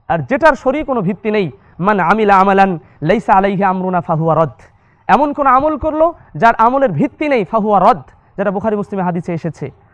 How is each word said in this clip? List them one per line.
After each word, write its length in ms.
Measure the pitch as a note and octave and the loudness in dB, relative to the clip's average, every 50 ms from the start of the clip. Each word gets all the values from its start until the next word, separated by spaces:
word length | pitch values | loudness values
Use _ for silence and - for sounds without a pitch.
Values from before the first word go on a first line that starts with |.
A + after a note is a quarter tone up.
| _ - | _ -4
আর 100 | E3+ E3 | -4 -4
যেটার 360 | C3+ - C4 - D#4+ D#4 C#4 | -2 -2 -2 2 2 2 2
শরীর 300 | - - C4 C#4 D4+ D4 | 2 -2 -4 -4 -2 -4
কোনো 160 | C#4+ C4 A#3 | -4 -4 -2
ভিত্তি 300 | E3+ F#3 G#3+ - - G#3+ | -2 -4 -6 -4 -4 -4
নেই, 200 | G#3+ G#3+ F#3+ C#3+ - - _ _ _ - | -2 -2 -2 -4 -8 -12 _ _ _ -4
মান 200 | F3 G3+ G#3+ F#3+ | -2 -2 0 0
আমিলা 360 | E3 E3+ G#3 A3 G#3+ G3+ G3 | 0 0 0 2 2 4 4
আমালান 420 | F#3 F#3+ G3+ F#3+ G3 G3 F#3+ F3 D#3 - _ _ _ | 4 4 4 4 2 2 2 0 -4 -10 _ _ _
লাইসা 300 | C#3+ D#3+ G#3+ A#3 - - | -2 0 0 0 2 2
আলাইহি 320 | G#3 F#3+ G3 G3+ G3+ F3 G3+ | 2 2 2 0 0 -2 -2
আমরুনা 360 | F#3+ F#3 F#3 F3+ F#3 F#3 F3 | -2 -2 -2 -4 -4 -4 -4
ফাহুয়া 340 | E3 - E3 D#3 E3 E3 D#3 | -2 -2 -4 -2 0 0 2
রদ, 160 | D#3 E3 C3+ - - - _ _ _ _ _ _ _ _ - | 2 0 0 -2 -10 -20 _ _ _ _ _ _ _ _ 0
এমন 240 | F#3 A#3+ D4+ D4 | 2 2 2 0
কোন 140 | C#4+ D4 C#4 | -2 -2 0
আমল 300 | C4+ B3+ C4+ C#4+ D#4 D#4 | 2 2 2 2 0 -2
করলো 380 | A#3+ - D#4 D4 D#4 D#4+ E4+ - - - _ - | -2 -4 -4 0 0 0 0 -2 -6 -16 _ -4
যার 180 | D3 G#3 A#3 A3+ - | 0 2 2 4 4
আমলের 340 | A3 A#3+ C4 C#4 C#4 A3+ | 2 2 2 2 0 0
ভিত্তি 360 | D#3 C#3+ C#4+ - - - D#4 D4 | 0 -2 -2 -4 -4 -6 -4 -2
নেই, 160 | C4+ A#3 F3+ | 0 -2 -2
ফাহুয়া 360 | - A3+ A3 G3 G#3+ G#3 F#3 | -2 -2 -2 0 0 2 4
রদ, 220 | F3 A3+ B3+ - - - _ _ _ _ _ | 4 4 2 2 -4 -12 _ _ _ _ _
যেটা 140 | - G3 G#3 | -6 -4 -4
বুখারী 260 | F#3 G3 F3+ A3 G#3 | -4 -4 -4 -4 -4
মুসলিমে 260 | G#3 F#3+ - G#3 G3 | -4 -6 -6 -6 -4
হাদিসে 300 | F3 F3+ E3+ F3+ - - | -4 -4 -4 -4 -6 -6
এসেছে। 380 | E3+ D#3 - E3 - - D3+ C#3 - _ _ _ | -8 -6 -6 -8 -10 -10 -12 -14 -14 _ _ _